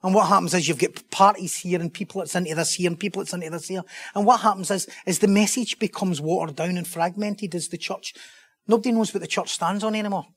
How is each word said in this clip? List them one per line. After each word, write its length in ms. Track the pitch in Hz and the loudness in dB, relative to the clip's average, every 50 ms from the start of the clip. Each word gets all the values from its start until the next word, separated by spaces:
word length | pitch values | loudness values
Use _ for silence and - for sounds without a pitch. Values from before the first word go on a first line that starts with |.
And 140 | - 185 185 | 0 4 4
what 120 | 208 208 165 | 4 6 6
happens 260 | 202 196 175 170 170 | 4 4 4 2 0
is 140 | 185 156 143 | 0 2 0
you've 120 | 170 131 | 0 0
got 320 | 175 160 - - - _ | 0 -2 -2 -6 -16 _
parties 460 | - - 190 202 208 196 190 170 - - | 4 6 6 6 6 4 -4 -8 -8 -6
here 220 | - 180 180 175 | -4 -2 -2 -2
and 140 | 170 170 - | -2 -4 -6
people 280 | - 196 - - 190 | -8 -10 -8 -6 -8
that's 120 | 180 151 - | -6 -4 -2
into 220 | 185 180 156 160 | -2 -2 -2 -2
this 180 | 156 165 - - | -2 0 -2 0
here 160 | - 180 175 | 0 0 -2
and 100 | 170 170 | -2 -2
people 220 | - 202 - 190 | -6 -6 -4 -6
that's 120 | 190 - - | -8 -6 -8
into 160 | 180 175 160 | -8 -8 -8
this 180 | 165 170 156 - | -8 -8 -8 -6
here. 160 | 185 185 165 _ - - - - - | -8 -8 -8 _ -14 -16 -16 -8 -2
And 100 | 202 208 | 0 6
what 140 | 208 254 220 | 6 6 6
happens 320 | 185 220 202 190 185 - | 6 2 0 0 -2 -2
is, 160 | 202 190 - - - - - | -2 -2 -2 -6 -12 -10 -4
is 140 | - 185 - | -2 0 2
the 80 | - 202 | 4 6
message 500 | 196 202 214 196 - - 240 - - _ | 6 6 4 4 2 -2 -2 -4 -4 _
becomes 420 | 226 196 - - 202 185 175 139 | -4 -4 -2 -2 -2 -2 -2 -2
watered 360 | 147 156 170 190 165 160 139 | -2 -2 -2 0 -2 -4 -4
down 220 | - 170 175 185 180 | -4 -4 -2 -2 -4
and 100 | 165 165 | -4 -6
fragmented 680 | - 175 165 180 180 202 208 208 208 202 - 190 156 | -4 -2 -2 -2 -2 -4 -4 -4 -4 -6 -6 -6 -6
as 140 | 175 156 - | -6 -6 -6
the 100 | - 165 | -8 -8
church. 380 | - - 190 - - - - - - - - - _ _ _ _ _ | -8 -8 -8 -8 -10 -14 -16 -16 -20 -20 -20 -20 _ _ _ _ _
Nobody 260 | - 214 233 214 262 | 2 2 4 4 2
knows 220 | 233 226 220 185 - | 2 2 0 0 -2
what 80 | 196 | -6
the 60 | 170 160 | -6 -2
church 220 | - 196 175 - | -2 -4 -2 -4
stands 340 | - - 220 170 196 202 196 | -4 -2 -2 -2 -2 0 -2
on 120 | 220 214 | -2 -2
anymore. 320 | 214 208 208 196 180 139 _ _ | -2 -2 -2 -4 -4 -6 _ _